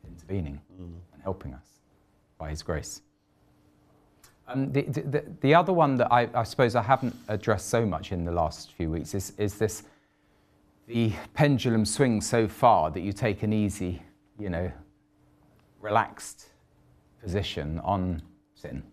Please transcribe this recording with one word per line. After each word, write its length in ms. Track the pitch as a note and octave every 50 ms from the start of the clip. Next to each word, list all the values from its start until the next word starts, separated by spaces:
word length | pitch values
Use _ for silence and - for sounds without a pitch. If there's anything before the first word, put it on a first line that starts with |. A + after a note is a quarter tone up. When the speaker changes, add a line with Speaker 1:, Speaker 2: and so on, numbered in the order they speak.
| -
Speaker 1:
intervening 540 | - - - - - G2 G2 E2+ C#2+ C#2 C#2+ - _ F2+ F#2
Speaker 2:
Mm. 140 | F2+ F2 E2+ F2 F2 _
Speaker 1:
and 100 | _ -
helping 320 | - F#2+ F#2+ - - C#2+ C2
us 260 | B1+ - _ _ _ _ _ _ _ _ _ _ _ _ _ _ _
by 120 | D#2 D2+
his 120 | D#2 D#2
grace. 380 | - - E2 D2+ - - - - _ _ _ _ _ _ _ _ _ _ _ _ _ _ _ _ _ _ _ _ _ _ _ _ _ - _ _ _
Um, 260 | - B2+ C3+ C3+ C#3
the, 100 | C3+ C#3
the, 180 | - - B2 -
the, 220 | D#3 C#3+ C3 D3+ - - E3 -
the 140 | - C3+ D3+
other 180 | E3+ F3+ G3
one 240 | F#3 E3+ D#3 C#3+ C3+
that 160 | B2 A#2+ -
I, 160 | A#2 B2 A#2+ A2+ -
I 80 | B2+ A#2
suppose 320 | - - - C3 A#2 A2+
I 60 | B2
haven't 340 | A2 A2 C3+ C3 C3 A#2+ - - - -
addressed 400 | G#2+ G2+ - - G#2+ F#2+ - -
so 160 | - A#2 A#2
much 260 | G#2 E2+ D2+ - -
in 120 | G2+ F2 E2+
the 80 | E2+
last 400 | E2+ E2+ E2 D2 - - - -
few 180 | - - E2+ D#2+
weeks 240 | D#2+ E2+ - - -
is, 180 | G2+ F#2+ - - -
is 160 | G#2 G#2 F#2+ -
this, 260 | A2 G#2 - - - - _ _ _ _ _ _ _ _ _ _ _ _ _ _ _ _ _ _ _
the 260 | - A#2 A#2 A#2 A2 G2 - - -
pendulum 540 | _ - - D3 C#3+ A#2+ - B2+ A#2 A2+ G#2+
swings 400 | G2+ - - D3 B2+ A2+ G#2 G2 -
so 180 | - A#2 A2
far 440 | G2+ E2+ - - A#2+ A2 F2+ D#2 D#2+
that 100 | D2+ F#2+
you 120 | E2+ G2+
take 300 | G2 - - A2+ G2 -
an 100 | - G#2+ G#2+
easy, 480 | G#2+ G#2+ G2+ G2 - F#2+ F2+ F2 - - - _ _ _ _ _ -
you 120 | G#2 G2
know, 200 | F2 E2 F2+ F#2 - - - _ _ _ _ _ _ _ _ _ _ _ _ _ _ _ _ _ _ _
relaxed 680 | - G#2 G#2 A2+ G#2+ - - - - - - _ - - _ _ _ _ _ _ _ _ _ _ _ _ _ _
position 580 | - G2 F2 G2+ F2+ - - F2 D2+ D2+ D#2+ E2
on 400 | - - G2+ G2 F2+ F#2 F2 D#2 D2+ - - _ _ _ _
sin. 280 | _ - - B1+ C2 B1 -